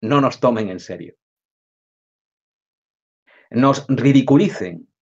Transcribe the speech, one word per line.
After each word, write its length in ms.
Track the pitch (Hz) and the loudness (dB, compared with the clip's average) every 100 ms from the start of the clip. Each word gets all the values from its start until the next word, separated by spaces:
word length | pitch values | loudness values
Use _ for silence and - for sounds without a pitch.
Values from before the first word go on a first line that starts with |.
no 200 | 110 143 | 0 0
nos 180 | 135 - | 0 0
tomen 300 | 127 113 107 | -2 0 -4
en 100 | 92 | -10
serio, 380 | - 90 82 _ _ _ _ _ _ _ _ _ _ _ _ _ _ _ _ _ _ _ _ _ _ _ _ | -14 -16 -16 _ _ _ _ _ _ _ _ _ _ _ _ _ _ _ _ _ _ _ _ _ _ _ _
nos 340 | 113 135 139 - | 0 0 0 -2
ridiculicen 1000 | 123 123 135 127 139 196 - 92 85 - _ | 0 4 4 4 2 2 -4 -10 -12 -20 _